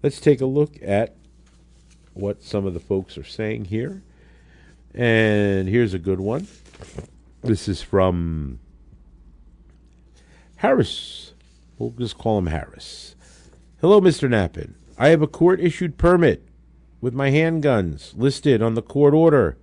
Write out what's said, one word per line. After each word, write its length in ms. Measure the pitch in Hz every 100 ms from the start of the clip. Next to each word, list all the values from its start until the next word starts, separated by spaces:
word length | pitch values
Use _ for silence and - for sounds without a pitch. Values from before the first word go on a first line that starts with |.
Let's 160 | 143 -
take 220 | 156 131
a 60 | 131
look 320 | 131 147 -
at 320 | - 101 117 _ _ _ _ _ _ _ _ _ _
what 280 | - 101 104
some 220 | - 104
of 80 | 98
the 80 | 87
folks 380 | - 98 90 -
are 60 |
saying 420 | 71 - 107 113 98
here. 360 | 110 135 190 - _ _ _ _ - - _ -
And 720 | - 120 113 110 104 101 98 92
here's 240 | 113 117
a 60 | 92
good 220 | 85 95
one. 260 | 98 127 202 - - - - - - - _ _
This 260 | 117 107 -
is 140 | 92
from 800 | - 98 92 87 85 80 71 62 - - - - - _ - _ - _ _ _ _ _ _ _ _ _ _ _
Harris. 760 | 349 381 - - - - - _ _ _ _ _
We'll 120 | 120
just 280 | 120 117 -
call 200 | 113 107
him 80 | 90
Harris. 680 | 80 - - - - - _ - - - _ _ _
"Hello, 200 | 165 208
Mister 280 | 185 147 135
Nappen. 460 | 113 87 - 71 - - -
I 100 | 139
have 140 | 160
a 40 | 151
court-issued 680 | - 170 190 170 - 175 -
permit 500 | 170 180 160 - _ _ _ _ _ _
with 140 | 123
my 160 | 127 139
handguns 840 | 143 165 165 147 117 87 71 -
listed 460 | - 131 135 147 117
on 140 | 113
the 80 | 113
court 320 | - 139 143
order. 420 | 151 165 147 90 65